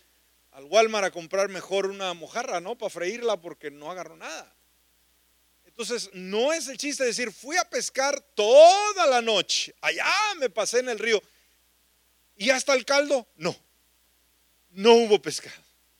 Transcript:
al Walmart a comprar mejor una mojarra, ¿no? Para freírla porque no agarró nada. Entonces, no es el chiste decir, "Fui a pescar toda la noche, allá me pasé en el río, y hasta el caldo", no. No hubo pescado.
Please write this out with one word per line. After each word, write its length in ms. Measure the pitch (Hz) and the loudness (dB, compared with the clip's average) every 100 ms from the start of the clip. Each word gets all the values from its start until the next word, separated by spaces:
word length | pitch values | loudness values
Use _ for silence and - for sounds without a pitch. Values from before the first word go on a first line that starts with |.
| _ _ _ _ _ | _ _ _ _ _
al 140 | 135 | -20
Walmart 420 | 139 202 226 214 185 | -2 2 2 0 -4
a 40 | |
comprar 380 | 175 165 190 196 | -6 -6 -2 -2
mejor 380 | 185 - 196 190 | -4 -6 -4 -4
una 260 | 196 190 | -6 -8
mojarra, 460 | 170 156 214 262 180 | -8 -10 -10 -6 -6
¿no? 160 | 175 240 | -8 -8
Para 140 | 208 | -10
freírla 500 | 170 175 240 233 202 | -6 -6 -4 -4 -4
porque 300 | 165 151 151 | -6 -14 -14
no 200 | 143 147 | -14 -14
agarró 260 | 180 160 160 | -14 -16 -16
nada. 380 | 233 311 151 _ _ _ _ _ _ _ _ _ _ _ | -16 -16 -18 _ _ _ _ _ _ _ _ _ _ _
Entonces, 460 | _ - 202 233 196 | _ -14 -10 -8 -10
no 400 | 190 185 208 262 | -14 -6 -2 -2
es 160 | 330 254 | -2 -6
el 80 | 262 | -10
chiste 280 | 285 262 | -8 -4
decir, 280 | 254 185 240 | -4 -4 -8
"Fui 240 | - 240 359 | -10 -6 -4
a 120 | 330 | -4
pescar 520 | 254 220 - 269 285 - | -6 -6 -4 -2 -4 -6
toda 720 | - 208 269 330 392 415 392 320 | -2 6 10 10 8 2 0 2
la 160 | 247 | 2
noche, 520 | 226 208 - - - - | 2 0 0 -4 -6 -6
allá 320 | 151 165 262 370 427 370 | -4 -2 0 0 -2 -2
me 100 | 254 | -4
pasé 320 | 220 185 233 | -4 -2 -2
en 80 | 254 | -2
el 100 | 220 | -4
río, 220 | 220 208 - _ _ _ _ _ _ _ _ _ _ - | 0 -2 -2 _ _ _ _ _ _ _ _ _ _ -4
y 140 | 202 | -2
hasta 240 | 262 - | 0 0
el 100 | 269 | -2
caldo", 420 | 226 277 294 277 - - | 2 0 2 -2 -4 -8
no. 200 | 170 - _ _ _ _ _ _ _ _ _ _ _ | -8 -8 _ _ _ _ _ _ _ _ _ _ _
No 200 | 180 202 | 0 6
hubo 260 | 233 226 202 | 6 6 2
pescado. 400 | 151 - - - _ _ _ | 0 -10 -12 -20 _ _ _